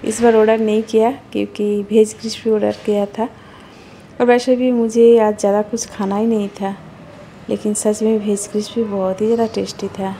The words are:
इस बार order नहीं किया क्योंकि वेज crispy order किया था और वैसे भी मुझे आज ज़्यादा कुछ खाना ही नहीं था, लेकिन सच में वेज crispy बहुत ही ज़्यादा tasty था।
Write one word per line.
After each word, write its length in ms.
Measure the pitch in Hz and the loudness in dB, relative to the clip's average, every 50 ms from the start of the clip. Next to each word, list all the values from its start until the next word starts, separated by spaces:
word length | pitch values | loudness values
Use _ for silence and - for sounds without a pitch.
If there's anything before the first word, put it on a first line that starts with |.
| - | -6
इस 160 | 220 220 - 233 | -6 -4 2 2
बार 140 | 240 226 | 4 6
order 240 | 220 214 214 220 220 | 6 4 4 2 2
नहीं 220 | 226 214 214 220 220 | 2 0 0 0 -2
किया 260 | 214 - 220 220 233 269 - - - - | 0 2 2 2 2 0 -4 -12 -10 -6
क्योंकि 340 | 208 202 202 - - 208 208 208 208 202 | -6 -6 -6 -4 -6 -4 -2 -2 -4 -4
वेज 300 | 196 202 226 220 214 - - | 0 2 2 2 2 0 -10
crispy 300 | - 226 214 - - 226 | -10 -10 -10 -6 -2 -2
order 260 | 220 214 202 214 208 - - | 0 0 0 -2 -4 -4 -4
किया 200 | - 208 208 202 202 | -2 -2 -2 -2 -4
था 200 | 202 - 214 262 - - - - - - - - - - - - - - - - - - | -4 -6 -6 -6 -6 -16 -20 -20 -20 -20 -20 -20 -20 -20 -20 -20 -20 -20 -20 -20 -6 -2
और 60 | 247 | 2
वैसे 300 | 240 240 247 247 269 254 | 4 4 4 4 2 0
भी 140 | 247 254 254 247 | 2 2 0 2
मुझे 460 | 233 233 226 220 240 233 233 233 233 | 2 0 0 4 6 6 8 8 6
आज 220 | 214 214 214 214 | 4 2 0 0
ज़्यादा 220 | - 202 196 208 214 | 0 0 2 0 0
कुछ 220 | 214 240 226 - - | -2 -6 -8 -8 -10
खाना 280 | - - 208 190 196 | -8 -6 -4 -4 -2
ही 100 | 202 220 | -2 0
नहीं 220 | 233 226 214 208 196 | 0 0 -2 -2 -6
था, 260 | - - 202 196 196 - - - - - - - - - - - - - - - | -6 -6 -8 -8 -8 -8 -14 -20 -20 -20 -20 -20 -20 -20 -20 -20 -20 -20 -8 -6
लेकिन 260 | 214 202 - 214 208 | -6 -4 -4 -4 -4
सच 260 | - - 214 214 214 220 | -2 -2 -2 -2 0 0
में 160 | 220 226 214 | 0 0 0
वेज 280 | 202 214 208 196 - | 0 -2 -4 -4 -4
crispy 360 | - - 208 214 - - 233 226 | -6 -6 -6 -6 -4 -4 -4 -4
बहुत 360 | 208 202 196 190 185 190 185 | -4 -2 -4 -2 -2 -2 -2
ही 60 | 208 | 0
ज़्यादा 200 | 220 233 233 226 220 220 | 0 2 0 0 -2 -2
tasty 340 | 202 196 190 - - - 196 | -6 -6 -6 -8 -10 -10 -10
था। 260 | - - 190 190 190 190 | -8 -6 -8 -8 -8 -10